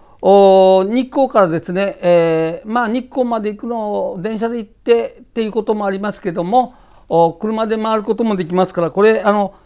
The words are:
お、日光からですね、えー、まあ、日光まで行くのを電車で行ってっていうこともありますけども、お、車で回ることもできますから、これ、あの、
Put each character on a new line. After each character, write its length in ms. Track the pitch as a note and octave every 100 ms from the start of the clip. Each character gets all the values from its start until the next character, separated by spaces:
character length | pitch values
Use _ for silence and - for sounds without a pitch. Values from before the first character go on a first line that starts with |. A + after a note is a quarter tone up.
| _ _
お、 600 | F#3+ G3+ G3 F#3+ F#3+ F#3+
日 260 | F#3+ A#3+ C4
光 180 | D4 B3+
か 120 | A3+
ら 80 | F#3
で 100 | D#3+
す 140 | -
ね、 260 | F3+ G3 -
え 640 | F3 F3 E3 D#3+ D#3+ E3+
ー、 60 | G#3+
ま 140 | A#3
あ、 40 | A3+
日 200 | B3 B3+
光 160 | C4+ A#3+
ま 140 | A#3
で 100 | G#3
行 80 | G#3
く 80 | A3+
の 460 | A#3 G#3+ G3+ F#3
を 60 | F#3+
電 160 | G3 A3
車 100 | A3+
で 80 | A#3
行 100 | G#3+
っ 40 |
て 480 | _ - A#3 A3+ -
っ 40 |
て 180 | B3+ A#3
い 60 | A3
う 40 |
こ 120 | G#3+
と 100 | G#3+
も 100 | G#3+
あ 60 | G3+
り 80 | G3
ま 140 | G#3
す 100 | G3+
け 100 | G3
ど 120 | F3
も、 300 | F3 B3 B3 - _ - -
お、 240 | E3 E3
車 320 | E3 A3 A3 A3
で 100 | A3
回 200 | A3 A3
る 60 |
こ 100 | G#3
と 100 | A3
も 120 | A#3 G3
で 100 | E3
き 80 |
ま 100 | F3+
す 80 | F#3
か 80 | F3+
ら、 100 | E3
こ 120 | -
れ、 180 | G#3+ A3
あ 120 | G#3
の、 200 | G#3 G3 -